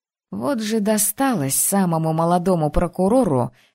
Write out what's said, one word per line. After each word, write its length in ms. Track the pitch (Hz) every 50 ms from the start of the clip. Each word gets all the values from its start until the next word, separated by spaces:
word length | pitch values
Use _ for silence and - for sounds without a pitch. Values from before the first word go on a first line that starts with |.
| _ _ _ _ _ _
Вот 300 | - 196 233 269 285 226
же 180 | 220 208 220 226
досталось 760 | 202 208 220 208 208 - - - 269 269 254 185 139 135 139
самому 580 | - - - - 196 196 175 165 160 160 160 160
молодому 580 | 160 165 170 175 180 170 190 185 170 151 151
прокурору 800 | 151 175 175 165 - - 185 190 226 269 254 196 143 127 120 123 - _ _ _ _